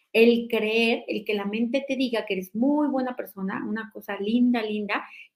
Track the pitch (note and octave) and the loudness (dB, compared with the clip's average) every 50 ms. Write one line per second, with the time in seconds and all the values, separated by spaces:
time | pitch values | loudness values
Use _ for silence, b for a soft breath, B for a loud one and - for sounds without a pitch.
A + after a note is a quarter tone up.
0 | B B - A3 A3+ A#3 A#3+ A#3 A#3 - A#3 A3 G#3+ G#3+ A3 A3+ A3+ A3+ A#3+ - | B B 4 6 6 8 6 4 2 0 -2 0 0 0 0 2 2 2 0 -2
1 | - - A3 G#3 G#3 - G#3 G3+ G3 G3+ G#3 A3+ A#3+ A#3 A#3+ C#4 C#4 - C4+ B3 | -2 -4 -6 -6 -4 -4 -4 -2 -2 -2 -2 -2 -2 0 0 -2 -2 -2 -2 -2
2 | C4 A#3 A3 G#3+ G#3+ - G3+ F#3 F#3 - - A3 B3 C#4 D4 D4+ D4+ C#4 B3 C4 | -2 0 0 -2 -2 -2 -4 -4 -4 -6 -2 0 2 2 2 2 2 0 0 0
3 | B3+ B3 B3 - - - - G3 F#3+ F#3+ A3 - - G#3+ G#3 A3 A3 G#3+ - G#3 | -2 -4 -4 -8 -10 -12 -10 -8 -6 -6 -6 -6 -6 -6 -6 -6 -6 -10 -14 -16
4 | - - G3+ G3 G3+ G#3 A#3 B3 B3 B3 A#3+ A#3 A3 G#3+ G#3+ G#3+ G#3 G3 G#3 C#4 | -10 -8 -6 -6 -2 0 2 4 4 4 4 2 0 -2 -4 -4 -4 -2 -4 -4
5 | B B B B B B B | B B B B B B B